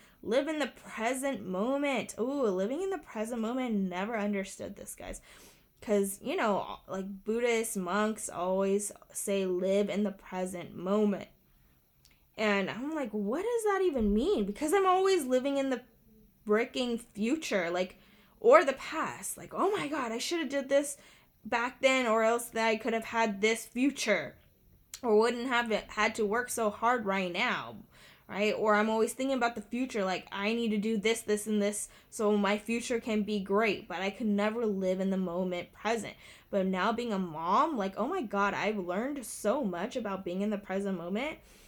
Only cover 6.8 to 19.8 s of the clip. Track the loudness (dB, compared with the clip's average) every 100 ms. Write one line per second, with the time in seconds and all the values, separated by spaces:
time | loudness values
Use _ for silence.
6.8 | -10 -8 -6 -8 -4 0 2 2 0 -4
7.8 | -2 0 0 -2 -6 -4 0 2 2 2
8.8 | -2 -10 -14 -8 -2 0 0 0 2 2
9.8 | 2 0 -2 -4 -10 -6 -4 -6 -10 -8
10.8 | -2 2 2 0 -6 _ _ _ _ _
11.8 | _ _ -20 _ _ -2 2 2 0 -4
12.8 | -6 -4 -4 -4 -2 -2 0 0 2 2
13.8 | 2 2 2 4 2 2 0 -2 0 4
14.8 | 4 4 4 2 2 0 2 0 0 -2
15.8 | -6 _ _ -20 -20 _ 0 0 2 -2
16.8 | -2 -2 -6 -4 0 0 0 0 0 -2
17.8 | -4 -6 -20 -20 -20 0 8 8 8 -2
18.8 | -4 -4 -4 -6 -10 -10 -10 0 0 0